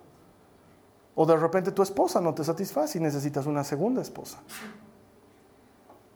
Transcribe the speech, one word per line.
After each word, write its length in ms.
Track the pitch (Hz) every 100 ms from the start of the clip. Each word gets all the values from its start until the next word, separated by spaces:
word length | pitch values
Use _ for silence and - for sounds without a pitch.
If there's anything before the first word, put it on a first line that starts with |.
| - - - - - - - - - _ _
O 120 | - 160
de 120 | 160
repente 340 | 165 185 185
tu 120 | 190
esposa 360 | 190 196 349 220
no 140 | 175
te 100 | 147
satisface 540 | 151 165 196 - 302 175
y 40 |
necesitas 440 | 160 143 143 143 139
una 180 | 147
segunda 380 | 139 143 196 254
esposa. 380 | - - - - - - - - - - - - - - - - _ _ - - _